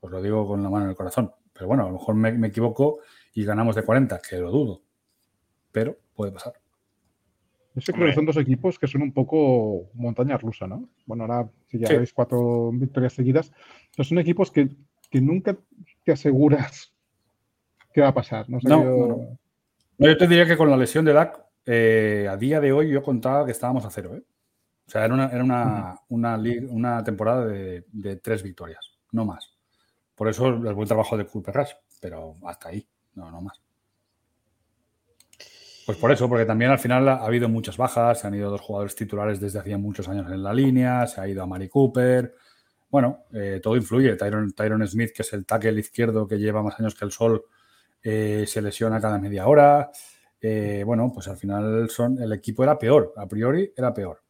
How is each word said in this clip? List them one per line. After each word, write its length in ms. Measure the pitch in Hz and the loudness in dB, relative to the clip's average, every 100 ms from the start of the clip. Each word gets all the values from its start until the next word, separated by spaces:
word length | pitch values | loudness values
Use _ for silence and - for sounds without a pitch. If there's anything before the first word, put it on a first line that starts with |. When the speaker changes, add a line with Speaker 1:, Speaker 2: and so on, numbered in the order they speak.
Speaker 1:
Os 100 | 90 | -12
lo 100 | 92 | -8
digo 240 | 98 110 101 | -2 -2 -2
con 140 | 101 | -4
la 80 | 98 | -2
mano 160 | 104 98 | -2 -4
en 40 | |
el 40 | 92 | -6
corazón. 360 | 92 - 113 _ _ | -6 -4 -4 _ _
Pero 140 | _ 92 | _ -2
bueno, 160 | 127 | 0
a 40 | 95 | 0
lo 60 | |
mejor 220 | 92 - 110 | -4 -2 2
me, 160 | 113 | 2
me 140 | 117 113 | 2 -2
equivoco 500 | 110 117 107 143 151 - - _ | 0 -2 2 0 0 -14 -20 _
y 120 | - 104 | -6 -2
ganamos 300 | 104 113 107 | 0 0 0
de 80 | |
cuarenta, 360 | 110 120 127 92 | 2 2 2 -2
que 180 | - 90 | -8 -8
lo 140 | 87 | -2
dudo. 300 | 123 131 92 _ _ _ _ _ _ _ _ _ | 0 -2 -6 _ _ _ _ _ _ _ _ _
Pero 260 | 110 117 147 _ - | -4 -4 -6 _ -10
puede 160 | 101 | -8
pasar. 220 | 95 123 - _ _ _ _ _ _ _ _ _ _ _ | -8 -16 -18 _ _ _ _ _ _ _ _ _ _ _
Speaker 2:
Yo 80 | 131 | -10
sé 120 | - | -6
que 60 | 113 | 0
Speaker 3:
Hombre. 140 | 170 | 2
Speaker 2:
son 120 | 139 156 | 2 0
dos 100 | 156 | 0
equipos 420 | 135 127 185 - | 0 0 0 -2
que 100 | 135 | -4
son 140 | 139 | -2
un 120 | 147 | -2
poco 760 | 139 135 156 143 123 107 95 90 | -2 0 2 4 2 0 -4 -8
montaña 440 | 120 120 113 143 131 | -8 -6 -2 -2 -2
rusa, 300 | 113 107 95 | -4 -8 -10
¿no? 220 | 113 254 _ - | -12 -14 _ -12
Bueno, 180 | 117 | -8
ahora 260 | 110 120 113 _ _ | -4 -4 -6 _ _
sí 120 | 117 | -4
que 80 | 113 | 2
Speaker 1:
Sí. 60 | |
Speaker 2:
habéis 180 | 143 123 | 2 2
cuatro 600 | - 120 123 120 120 117 | -2 0 0 0 0 -2
victorias 400 | 120 135 - 127 | -2 -2 0 -2
seguidas, 400 | - 123 143 160 _ - - _ - | 0 2 2 0 _ -20 -20 _ -8
pero 80 | |
son 140 | 139 170 | 0 2
equipos 340 | 165 170 190 | 2 0 2
que, 180 | - 135 - _ _ _ | 2 2 0 _ _ _
que 120 | 135 | 2
nunca 340 | 135 180 185 196 _ _ - _ | 2 2 -2 -6 _ _ -20 _
te 80 | - | -2
aseguras 840 | 139 151 131 147 143 - - - _ _ _ _ _ _ _ _ _ _ | 0 2 4 6 4 0 -10 -20 _ _ _ _ _ _ _ _ _ _
qué 80 | - | 4
va 80 | 139 | 4
a 40 | |
pasar, 360 | 131 110 110 110 | 2 -4 -8 -6
¿no? 80 | 123 | -4
O 20 | |
sea, 120 | 127 | 4
Speaker 1:
No, 120 | 147 | 6
Speaker 2:
yo 60 | 127 | 6
Speaker 1:
no, 180 | 127 120 | 2 2
no. 320 | 117 117 123 _ _ _ _ _ _ | -2 -8 -16 _ _ _ _ _ _
No, 80 | 147 | 6
yo... 100 | 160 | 8
te 100 | 175 | 6
diría 180 | 170 170 | 6 6
que 120 | 165 | 6
con 120 | 156 | 6
la 60 | 135 | 6
lesión 300 | 127 156 156 | 4 2 6
de 80 | |
Dak, 320 | 147 165 - _ _ - | 6 4 -2 _ _ -2
eh, 640 | 117 113 110 107 104 101 | 4 6 4 2 0 -2
a 60 | 98 | -2
día 240 | 127 156 | 0 2
de 140 | 143 | 4
hoy 160 | 135 156 | 2 2
yo 140 | 139 | 0
contaba 420 | 139 123 127 139 139 | 0 -2 0 0 0
que 60 | |
estábamos 340 | 113 123 127 104 | -4 -4 -4 -4
a 40 | |
cero, 260 | - 90 127 | -12 -12 -14
¿eh? 80 | _ _ _ _ _ _ _ | _ _ _ _ _ _ _
O 20 | |
sea, 140 | 110 110 | -2 0
era 80 | |
una, 140 | 131 135 | 0 0
era 160 | 123 | -2
una, 500 | 127 123 117 104 92 | 0 0 -2 -4 -8
Speaker 2:
Ujú. 220 | 92 _ 117 | -14 _ -4
Speaker 1:
una 220 | 117 113 | -2 -2
li-, 280 | 110 120 131 | -4 -4 -6
una 380 | 117 123 120 | -4 -2 -2
temporada 420 | 110 104 110 127 113 | -4 -2 0 0 -2
de, 400 | 101 95 90 - | -6 -8 -12 -14
de 260 | 107 98 98 | -12 -10 -10
tres 260 | - 107 | -6 -6
victorias, 540 | 95 90 85 82 - _ _ | -6 -14 -16 -18 -20 _ _
no 120 | 113 | -4
más. 320 | 107 85 - _ _ _ _ _ _ | -4 -8 -18 _ _ _ _ _ _
Por 140 | _ 107 | _ -4
eso 200 | 107 131 | 0 0
el 240 | 117 117 | 0 -4
buen 140 | 101 104 | -4 0
trabajo 280 | 110 110 110 | 0 0 -2
de 100 | 101 | -4
Cooper 300 | 107 95 127 | -10 -6 -4
Rush, 160 | 139 - _ _ | -4 -8 _ _
pero 340 | 92 80 82 80 90 | -14 -14 -16 -16 -16
hasta 240 | 87 82 | -16 -12
ahí, 160 | 98 - _ _ - | -14 -14 _ _ -20
no, 160 | 82 | -18
no 100 | 85 | -16
más. 200 | 98 - _ _ _ _ _ _ _ _ _ _ _ _ _ _ _ _ _ _ - - - - - | -16 -18 _ _ _ _ _ _ _ _ _ _ _ _ _ _ _ _ _ _ -20 -20 -20 -16 -8
Pues 120 | 104 | -2
por 140 | 117 | 2
eso, 180 | 139 123 | 2 2
porque 160 | 120 113 | 2 2
también 260 | 110 123 | 2 2
al 80 | 131 | 2
final 300 | 120 127 135 | 2 4 4
ha, 60 | 131 | 2
ha 100 | 110 | 0
habido 240 | 120 117 | 0 0
muchas 260 | 113 110 98 | -2 -4 -4
bajas, 440 | 123 - 117 117 | -2 2 2 0
se 80 | 104 | -2
han 80 | 101 | -6
ido 160 | 101 | -4
dos 100 | 101 | -6
jugadores 340 | - 101 101 - | -6 -8 -6 -8
titulares 440 | 107 104 104 101 | -8 -4 -4 -4
desde 200 | 101 98 | -6 -8
hacía 180 | 95 101 | -8 -6
muchos 300 | 104 95 92 | -6 -8 -8
años 240 | 101 87 | -8 -8
en 120 | 95 | -8
la 100 | 98 | -4
línea, 540 | 113 135 127 127 123 120 | 0 2 2 2 0 -2
se 120 | - | -4
ha 80 | 98 | -8
ido 140 | 98 | -6
a 40 | 92 | -8
Amari 240 | 92 95 | -8 -2
Cooper. 640 | 139 135 127 123 127 123 _ _ _ _ _ _ | 2 2 2 2 2 0 _ _ _ _ _ _
Bueno, 360 | 139 123 - _ | 0 0 -2 _
eh, 260 | 110 98 95 | -8 -6 -4
todo 140 | 110 120 | 0 -2
influye. 400 | 107 120 135 92 | 0 2 2 2
Tyron, 360 | 101 107 107 | -2 -2 -4
Tyron 340 | - 107 110 104 | -4 -2 0 -2
Smith, 240 | 104 113 | -2 -4
que 100 | - | -6
es 100 | 107 | -8
el 120 | 101 95 | -8 -4
tackle 340 | 110 110 110 | 0 0 -2
izquierdo 480 | 104 - 117 110 101 | -4 -2 0 0 -2
que 100 | 107 | -2
lleva 240 | 107 107 | -2 -2
más 180 | 104 - | -4 -4
años 140 | 110 | -6
que 120 | - 104 | -4 -10
el 60 | |
sol, 340 | - 117 110 - _ _ _ _ _ | 0 2 2 -2 _ _ _ _ _
eh, 420 | 113 107 107 107 104 | -6 -2 -2 -2 -4
se 160 | 113 | -4
lesiona 400 | 104 - 113 110 | -6 -4 -2 -2
cada 160 | 107 104 | -2 -4
media 300 | 98 101 117 | -4 -2 6
hora. 420 | 147 143 143 143 - - _ _ _ | 8 8 6 0 -12 -20 _ _ _
Eh, 440 | 110 107 104 101 101 | -4 -2 -2 -4 -2
bueno, 260 | 117 123 | 0 -2
pues 140 | 110 95 | -4 -12
al 100 | 95 | -10
final 520 | 98 101 107 110 113 | -6 -4 -2 -2 -2
son, 320 | - 120 131 | -2 -2 -2
el 100 | 113 | -4
equipo 320 | 107 - 110 | -6 -6 0
era 140 | 131 151 | 2 2
peor, 360 | 113 147 - - | 6 4 4 -8
a 100 | 98 | -10
priori 460 | 107 117 160 196 - | -4 0 0 -2 -2
era 180 | 127 | -4
peor. 280 | 113 95 - _ | -4 -8 -12 _